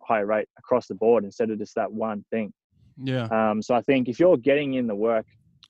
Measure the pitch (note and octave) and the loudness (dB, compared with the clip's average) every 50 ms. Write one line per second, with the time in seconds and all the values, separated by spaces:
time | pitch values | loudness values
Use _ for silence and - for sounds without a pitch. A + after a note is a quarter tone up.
0 | - - A#2 G#2+ G2+ G2+ A2 G#2+ G2+ - _ - _ - B2+ A#2+ - - G2+ F#2 | -4 -2 -2 0 0 0 0 -2 -2 -4 _ -20 _ -2 -2 -2 0 -4 -6 0
1 | A2 A2+ A#2+ A2 G2+ G2 - - A#2 A2 A2 G#2 G#2+ - - A2+ G#2+ F#2 G#2+ A2+ | 2 4 4 4 2 -2 -4 -4 -4 -4 -2 -6 -8 -8 -6 -6 -6 -4 -4 -6
2 | A2+ A2 G#2+ G#2 - _ - A2+ G#2+ F#2+ - _ _ _ _ _ _ _ _ - | -6 -6 -6 -8 -8 _ -6 -6 -6 -6 -10 _ _ _ _ _ _ _ _ -10
3 | B2+ C3+ C3 B2+ A#2 A2+ A2+ A2+ A2 G#2+ G#2+ A2 G#2+ - B2 A#2 - - C#3 C3 | -6 -4 -2 -2 -2 0 0 0 2 2 0 -2 -2 0 0 0 2 2 2 2
4 | B2 B2 A#2 - E3 F#3 F3 B2+ A2+ C#3 C#3 D3 D3+ C#3 C3 C3 B2 A2+ G#2 G2+ | 2 -2 0 4 4 4 4 4 4 2 2 2 0 -2 -2 -2 -2 -2 -2 -2
5 | A2 A#2 A#2 A2 - - _ _ _ _ _ _ - | 0 0 0 0 -2 -6 _ _ _ _ _ _ -20